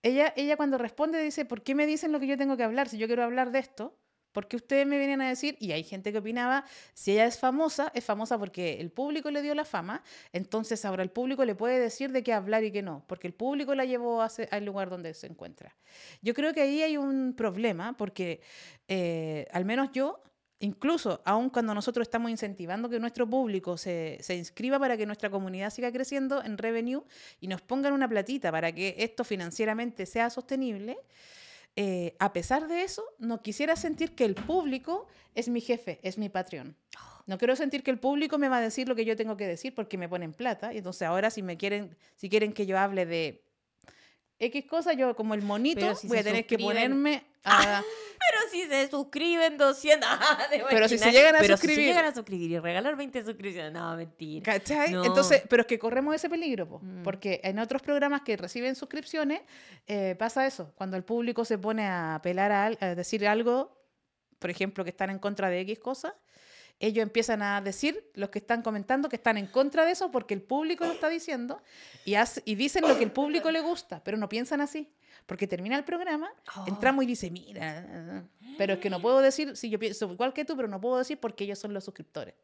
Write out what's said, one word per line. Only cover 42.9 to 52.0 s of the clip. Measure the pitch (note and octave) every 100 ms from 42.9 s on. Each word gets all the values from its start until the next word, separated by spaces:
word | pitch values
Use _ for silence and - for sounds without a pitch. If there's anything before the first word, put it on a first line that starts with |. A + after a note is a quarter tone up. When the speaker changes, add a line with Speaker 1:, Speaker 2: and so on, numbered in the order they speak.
| G3 E3+
Speaker 1:
de | E3 D#3 - _ _ _ _ - _ - _ _ _
X | A#3 C#4+ C4+
cosa, | E4 E4+
yo | C#4 B3+
como | A#3+ A3
el | G#3+
monito | G3+ G#3 C4+ E4+
Speaker 2:
Pero | -
si | G3+ G#3
Speaker 1:
voy | A#3
a |
Speaker 2:
se | G#3
Speaker 1:
tener | A3 A3+
que | A3+
Speaker 2:
suscriben. | G3+ A3 B3
Speaker 1:
ponerme | C#4 C#4+ C#4+ - _
a | G3 G#3 G3+ G3+
Speaker 2:
Ah, | G#4+ - G#4+ -
pero | E5+ A4 A4
si | F4+ E4+
se | C#4 C#4
suscriben | C#4+ C#4 C#4+ E4+ E4+ E4 D4
doscientos, | C#4 C#4 D4+ D4+ A3+
<laughs> |
ah, | B3+ D4+ C#4+ C#4
te | D4 B3+
Speaker 1:
Pero | A3+ A3
si | A#3
se |
Speaker 2:
imaginas. | A3
Speaker 1:
llegan | B3 D4+ D#4
a |
Speaker 2:
Pero | D4 G3
si |
se | E4
Speaker 1:
suscribir. | D4+ D4
Speaker 2:
llegan | F4